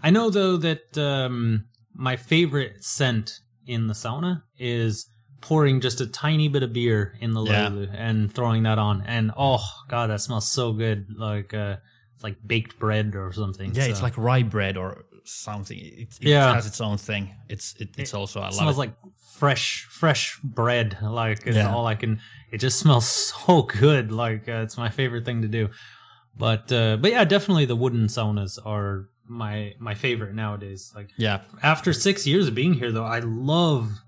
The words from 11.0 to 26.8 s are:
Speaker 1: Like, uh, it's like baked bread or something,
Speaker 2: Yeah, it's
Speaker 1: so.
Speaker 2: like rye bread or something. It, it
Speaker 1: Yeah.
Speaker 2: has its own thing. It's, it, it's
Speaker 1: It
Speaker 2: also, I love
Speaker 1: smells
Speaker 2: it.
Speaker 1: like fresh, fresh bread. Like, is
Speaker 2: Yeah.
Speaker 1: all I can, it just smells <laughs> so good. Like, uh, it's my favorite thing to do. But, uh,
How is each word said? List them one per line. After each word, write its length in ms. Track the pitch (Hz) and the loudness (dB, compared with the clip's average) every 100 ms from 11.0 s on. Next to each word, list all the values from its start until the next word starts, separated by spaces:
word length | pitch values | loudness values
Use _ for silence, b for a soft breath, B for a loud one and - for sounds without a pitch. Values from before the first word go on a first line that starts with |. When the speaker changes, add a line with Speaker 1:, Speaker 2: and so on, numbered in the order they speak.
| 98 104 | -6 -8
Speaker 1:
Like, 380 | 110 104 95 | -6 -6 -6
uh, 220 | 107 101 98 b b b | -6 -6 -8 b b b
it's 100 | _ | _
like 120 | 107 104 | -12 -12
baked 360 | 104 117 113 - | -2 -2 -2 -4
bread 340 | 107 107 107 | 0 0 0
or 180 | 101 95 | -4 -8
something, 400 | 95 101 95 98 | -6 -8 -6 -6
Speaker 2:
Yeah, 100 | 104 | -2
it's 140 | 135 101 | -2 0
Speaker 1:
so. 40 | |
Speaker 2:
like 140 | 120 - | -2 0
rye 240 | 117 127 | 2 2
bread 340 | 113 104 95 92 | 2 0 -2 -4
or 280 | 92 - - - | -8 -10 -20 -20
something. 540 | - - - 104 101 101 | -18 -14 -12 -12 -12 -14
It, 300 | - - 117 - | -16 -16 -18 -2
it 80 | 147 | 4
Speaker 1:
Yeah. 240 | 147 131 | 6 6
Speaker 2:
has 120 | 117 107 | 4 -2
its 140 | - | -4
own 180 | 110 104 | -4 -4
thing. 320 | - 104 98 101 - | -4 -4 -6 -12 -14
It's, 260 | 101 - - | -12 -12 -12
it, 120 | 104 - | -14 -10
it's 160 | 139 | -8
Speaker 1:
It 40 | 101 | -8
Speaker 2:
also, 240 | 98 104 | -8 -8
I 60 | 95 | -6
love 80 | |
Speaker 1:
smells 220 | 98 156 139 | 0 0 2
Speaker 2:
it. 40 | |
Speaker 1:
like 140 | 120 - - - - - | -2 -8 -20 -20 -18 0
fresh, 500 | 143 120 - - - | 2 2 -2 -6 -10
fresh 500 | - 160 139 - - | 0 2 2 -2 -6
bread. 560 | 143 110 117 123 107 95 | -8 0 2 2 0 -2
Like, 460 | 107 117 113 104 - | -4 -2 -2 -2 0
is 80 | 110 | 2
Speaker 2:
Yeah. 160 | 101 | 2
Speaker 1:
all 140 | 117 117 | 0 -2
I 80 | |
can, 260 | 110 113 110 B B B | -2 -2 -4 B B B
it 80 | 107 | -2
just 220 | 127 - | 0 4
smells 260 | 156 123 110 | 6 6 4
<laughs> 380 | - - - - | 0 -2 -2 4
so 160 | 170 | 6
good. 480 | - 104 139 143 107 | 4 4 6 6 0
Like, 380 | 110 117 110 101 | -2 -2 -4 -4
uh, 140 | 113 | -6
it's 120 | 110 - | -6 -4
my 120 | 117 | -6
favorite 360 | 110 131 117 | -2 -4 -4
thing 180 | 120 120 | -4 -2
to 60 | 107 | -2
do. 200 | 113 104 B B B B B B - | -2 -2 B B B B B B -2
But, 360 | 113 110 - | 0 0 0
uh, 240 | 123 | 2